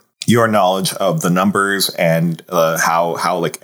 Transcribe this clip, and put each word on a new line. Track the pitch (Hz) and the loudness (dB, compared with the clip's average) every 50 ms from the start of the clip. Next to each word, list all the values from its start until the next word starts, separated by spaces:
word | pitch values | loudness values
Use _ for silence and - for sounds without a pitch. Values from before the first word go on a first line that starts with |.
| _ _ _ - - | _ _ _ -8 -2
your | - 107 120 117 | 2 2 4 4
knowledge | 110 107 104 95 90 92 95 95 - - | 2 2 2 2 2 2 0 -2 -4 -4
of | - 98 92 85 80 80 | -2 -2 0 0 0 0
the | 90 | 0
numbers | 87 90 95 104 92 101 98 98 98 98 92 - - | 2 2 2 2 2 0 0 0 0 -2 -2 -4 -2
and, | - 92 82 82 82 85 87 82 - - - | -2 0 0 2 0 0 -2 -4 -6 -8 -6
uh, | 90 85 82 80 82 80 | 0 0 2 2 0 0
how, | - 82 82 85 87 85 80 | 0 0 0 0 0 -2 -2
how, | - - 87 90 | -4 -2 -2 -2
like, | 90 85 80 - - | -2 -2 -4 -4 -4